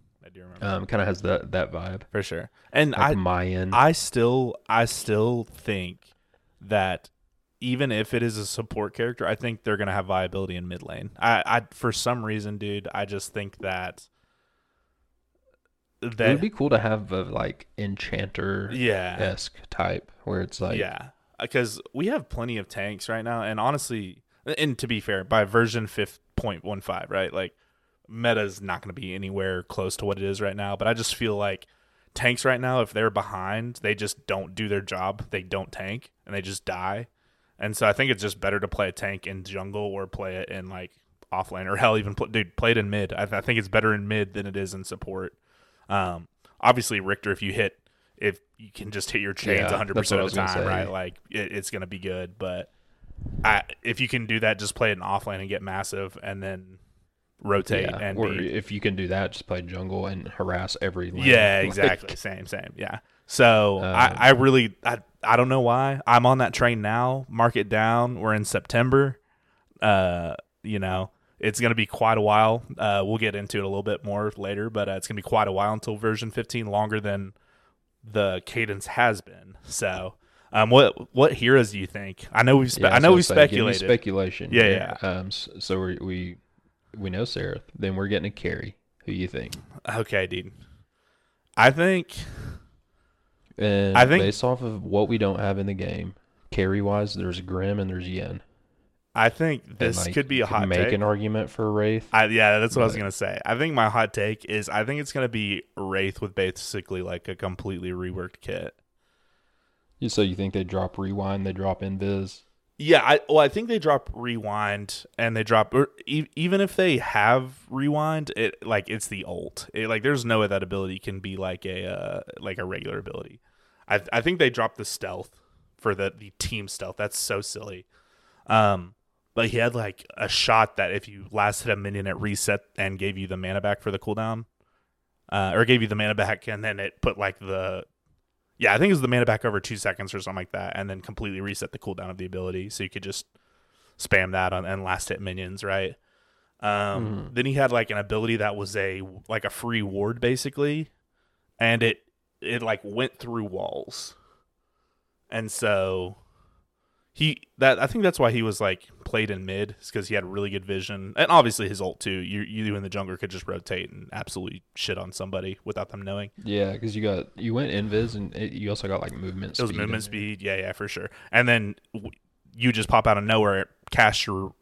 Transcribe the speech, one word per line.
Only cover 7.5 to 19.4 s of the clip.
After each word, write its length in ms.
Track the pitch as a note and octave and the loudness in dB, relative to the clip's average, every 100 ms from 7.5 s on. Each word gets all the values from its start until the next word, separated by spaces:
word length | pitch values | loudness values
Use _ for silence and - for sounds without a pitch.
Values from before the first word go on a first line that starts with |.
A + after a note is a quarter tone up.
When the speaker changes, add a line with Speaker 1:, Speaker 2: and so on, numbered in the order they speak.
| _ | _
Speaker 1:
even 320 | B2 B2 C#3 | -4 0 0
if 200 | G#2+ A2 | 0 0
it 100 | B2 | 0
is 140 | A#2 G#2+ | 0 -2
a 80 | |
support 480 | G2+ - G#2+ A2 G#2 | -6 -6 -6 -6 -4
character, 340 | - A#2 A#2+ F#2 | -2 -4 -2 -2
I 80 | A2 | -2
think 260 | A#2+ A2 | -4 -4
they're 140 | A2 G#2 | -2 0
gonna 160 | G2 | 0
have 140 | F#2+ F#2 | -2 0
viability 500 | F#2 F#2 G2 F#2 F2+ | 0 0 -4 -6 -6
in 100 | F2+ | -8
mid 140 | F#2 | -10
lane. 280 | - E2 - - | -10 -12 -12 0
I, 240 | A2+ A2 - | 4 4 4
I, 160 | A#2 G#2+ | 0 -2
for 220 | - A#2+ | -4 -2
some 320 | - A#2+ B2 | 0 -2 -2
reason, 340 | A2 G#2+ G#2 G#2 | -4 -4 -6 -6
dude, 300 | G#2 G2+ G2+ | -6 -6 -6
I 120 | G2 | -6
just 280 | G2+ G2 - | -4 -6 -8
think 260 | G#2+ G2 - | -10 -10 -8
that 500 | G2 F2+ F2+ - - _ _ _ _ _ _ _ _ _ _ _ _ _ _ _ _ _ _ _ | -6 -6 -6 -12 -20 _ _ _ _ _ _ _ _ _ _ _ _ _ _ _ _ _ _ _
Speaker 2:
It 140 | A#2+ A2 | -6 2
Speaker 1:
that 140 | A2+ | 4
Speaker 2:
would 80 | D3 | 4
be 100 | G#3 | 0
cool 180 | - A#2+ | -2 4
to 80 | A2 | 4
have 340 | A2 A2 F#2 | 4 -2 -2
a, 100 | F#2+ | -4
like, 460 | F2+ - G#2+ - - - | -4 -4 -6 -8 -14 -8
enchanter 920 | G#2 G2 - G2+ G2 - G2 G2 G2+ | -6 -6 -6 -6 -4 -4 -4 -4 -4
Speaker 1:
Yeah. 440 | B2 A#2+ G2 F2+ F2+ | 0 0 0 -2 -2
Speaker 2:
esque 380 | F#2 F#2 | -4 -4